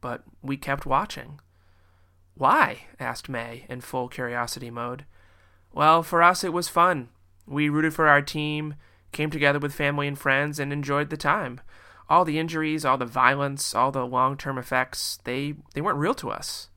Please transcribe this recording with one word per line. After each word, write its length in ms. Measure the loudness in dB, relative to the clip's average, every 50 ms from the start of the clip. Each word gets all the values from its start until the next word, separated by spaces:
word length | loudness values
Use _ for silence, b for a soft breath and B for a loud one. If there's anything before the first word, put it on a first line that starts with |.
But 220 | -8 -8 -10 -10 -12 -18 -20 _
we 160 | -8 -8 -8 -6
kept 300 | -4 -4 -4 -4 -2 0
watching." 520 | 0 0 0 -2 -8 -12 -12 -14 -16 -20 _ _ _ _ _ _ _ _ _ _ _ _ _ _ _ _ _ _ _
"Why?" 540 | 0 2 4 4 4 4 2 0 -8 -14 -20 -14 -8
asked 300 | -8 -6 -6 -8 -8 -8
May, 380 | -6 -6 -6 -8 -12 -16 -12 -12
in 100 | -12 -12
full 280 | -10 -6 -6 -6 -6 -6
curiosity 600 | -6 -8 -6 -6 -4 -4 -4 -4 -6 -10 -10 -12
mode. 340 | -10 -8 -8 -8 -8 -10 -12 b b b b b b b b b b b b b
"Well, 300 | b 2 6 6 6 6
for 220 | 4 2 4 6 6
us 200 | 6 6 4 -2
it 80 | -2
was 160 | -2 -2 -4 -2
fun. 420 | 2 4 4 4 4 0 -4 -10 _ _ _ _ _ _ -16
We 240 | -6 -2 0 0 2
rooted 240 | 2 2 2 0 2
for 140 | 4 6 6
our 160 | 6 6 4
team, 500 | 0 -4 -4 -4 -2 -4 -4 -6 -8 -10 b b b b b b b
came 180 | -6 -4 -4 -4
together 300 | -2 2 2 2 2 2
with 160 | -2 -4 -4
family 320 | -2 -2 0 0 0 -2 -2
and 100 | -4 -4
friends, 420 | 0 2 2 2 2 0 -2 -4
and 140 | -4 -4 -4
enjoyed 380 | -4 -2 -2 0 0 0 -2
the 60 | -4 -4
time. 440 | 0 0 0 0 0 -6 -8 -12 -16 B B B B B B B B B
All 160 | 4 4 4
the 140 | 4 2 0
injuries, 460 | -2 -2 -2 -2 -2 0 -2 0 2
all 120 | 2 2 2
the 80 | 0
violence, 680 | -4 2 4 4 4 6 4 0 -2 -2 -4 -6 -2 2
all 160 | 2 2 2
the 140 | 2 -2 -4
long-term 520 | -2 0 0 0 0 0 -2 -6 -6 -6 -6
effects, 600 | -6 -2 0 0 0 -2 -4 -8 -6 -6 -8 -8 _
they, 300 | -6 -4 -4 -4 -6 -8 -10 -14 _ _
they 60 | -4
weren't 180 | -2 -2 0 0
real 160 | 0 0 -2
to 160 | -2 -4 -8
us. 380 | -8 -8 -8 -10 -10 -10 -12 -16 _